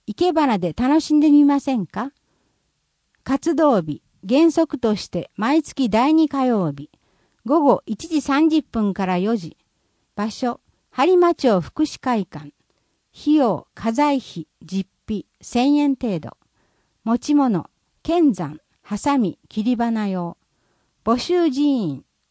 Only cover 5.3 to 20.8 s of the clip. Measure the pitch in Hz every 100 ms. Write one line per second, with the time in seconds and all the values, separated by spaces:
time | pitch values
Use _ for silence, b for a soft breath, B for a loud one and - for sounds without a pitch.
5.3 | - 226 311 - - 240 214 277 320 302
6.3 | 277 254 220 160 139 151 _ _ _ _
7.3 | _ 220 320 285 185 - 208 320 302 285
8.3 | 277 320 311 - 226 208 185 185 180 208
9.3 | 233 165 - _ _ _ _ _ - 214
10.3 | - 247 247 _ _ _ - 320 359 349
11.3 | 330 254 185 151 - 302 - 262 226 175
12.3 | 156 147 - _ _ _ _ _ - 294
13.3 | 302 240 170 - - 233 226 294 269 -
14.3 | 170 - _ 160 190 - _ - 208 -
15.3 | _ - 240 277 294 294 262 240 170 -
16.3 | - _ _ _ _ _ _ 220 240 -
17.3 | 294 262 175 - _ _ _ - 349 294
18.3 | 185 147 151 _ _ - 208 285 277 185
19.3 | - _ 214 220 233 233 220 202 185 170
20.3 | - _ _ _ _